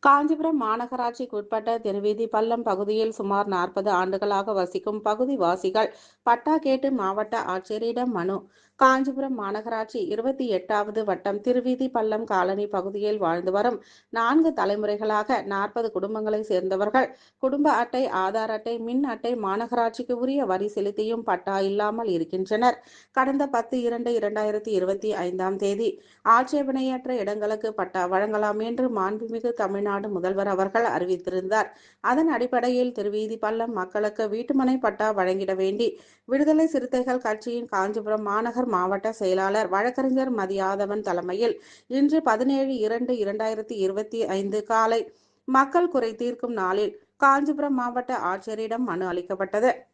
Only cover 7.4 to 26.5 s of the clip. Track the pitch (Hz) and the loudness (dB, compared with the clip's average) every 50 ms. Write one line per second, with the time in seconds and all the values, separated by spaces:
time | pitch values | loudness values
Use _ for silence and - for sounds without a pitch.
7.4 | - - 180 185 185 - 208 214 233 233 233 254 254 247 233 185 170 185 196 190 | -4 -2 -4 -6 -4 -6 -6 -4 -4 -2 -2 -2 -2 -2 -2 -2 -2 -2 -2 -4
8.4 | - - _ _ _ _ _ _ 269 262 262 262 269 269 262 262 269 269 262 226 | -6 -10 _ _ _ _ _ _ 6 6 6 6 2 0 -2 -4 -4 -4 -4 -4
9.4 | 202 196 202 214 214 233 233 220 220 220 - 247 196 160 202 214 226 262 269 269 | -4 -4 -4 -4 -4 -4 -4 -4 -4 -4 -4 -4 -2 -2 -2 -2 0 -2 0 0
10.4 | 269 240 202 180 180 - 220 208 208 214 208 220 220 208 185 175 - 202 196 202 | 0 0 0 0 0 0 0 0 0 0 -2 -2 0 0 -2 -2 -2 -4 -4 -2
11.4 | 208 254 247 254 240 254 254 254 262 254 254 240 220 220 214 214 233 214 214 185 | 0 2 0 2 2 0 0 0 -2 -2 0 0 0 0 0 -2 -2 0 0 2
12.4 | 180 185 190 196 208 202 208 190 180 196 196 208 208 208 220 214 190 165 165 175 | 2 2 0 -2 -4 -2 -2 -4 -4 -4 -6 -4 -2 -2 -2 0 0 0 0 0
13.4 | 175 185 185 196 208 214 233 202 - - - - _ _ - 226 226 233 269 320 | -2 0 0 2 2 2 0 -2 -8 -16 -20 -20 _ _ -4 0 2 4 4 6
14.4 | 320 320 285 - 190 196 202 208 214 208 208 208 214 214 214 208 208 208 262 220 | 4 4 2 2 0 0 0 0 0 -2 -2 -2 0 0 0 0 2 0 0 -2
15.4 | - 196 196 196 196 208 - 240 233 226 214 185 170 202 220 220 214 214 214 214 | 0 -2 -2 -2 -2 -2 -4 -4 -4 -2 -2 -4 -4 -4 -4 -4 -2 -2 -2 -2
16.4 | 220 214 202 180 180 185 190 190 202 208 208 262 254 - - - _ _ _ _ | -2 0 -2 0 0 0 0 0 0 2 2 2 2 2 -4 -16 _ _ _ _
17.4 | - 262 269 285 294 302 262 214 240 233 - 254 262 - - 185 190 190 202 220 | -2 0 0 2 2 4 4 2 0 0 0 -2 -2 0 0 0 0 0 0 -2
18.4 | 220 220 220 214 220 240 233 233 226 233 240 262 285 269 226 220 - 233 247 240 | -2 -2 -4 -6 -4 -6 -6 -6 -4 -2 0 0 0 0 -4 -4 -4 -4 -4 -2
19.4 | 208 190 190 208 233 233 240 240 233 226 226 - 247 - 247 240 247 254 277 285 | -2 -2 0 0 -2 0 0 0 0 0 0 -4 -4 -4 -2 -2 0 0 0 0
20.4 | 262 202 185 185 202 208 202 185 190 202 202 208 214 220 233 233 226 220 190 180 | 2 2 0 0 0 -2 -2 -2 -2 -2 -2 -2 -2 -2 -2 -2 0 0 -2 0
21.4 | - 202 196 196 196 196 196 202 208 208 214 226 233 220 180 165 165 165 - 185 | 0 -2 0 0 0 0 0 0 0 0 -2 -2 -2 -2 0 0 -2 -2 -2 -4
22.4 | 190 190 214 214 247 247 240 - - - - - - _ _ 269 262 269 269 277 | -2 0 2 4 4 4 2 2 -8 -20 -20 -20 -20 _ _ 2 2 2 2 0
23.4 | 285 277 277 233 226 233 - 254 240 233 240 240 240 240 240 226 214 208 208 214 | 0 0 0 -2 0 0 -2 -2 0 0 -2 -2 -2 0 0 0 0 0 0 0
24.4 | 214 214 208 214 208 220 214 185 180 185 196 202 - 214 202 190 175 180 180 185 | -2 0 -2 -2 -2 0 0 0 2 0 -2 -2 -2 -2 -2 -2 -2 -4 -2 -2
25.4 | 185 185 196 202 202 196 202 202 233 214 - - - _ _ _ _ 202 226 240 | -2 -2 -2 0 0 -2 0 0 0 -2 -2 -4 -14 _ _ _ _ 6 6 6
26.4 | 262 262 | 6 4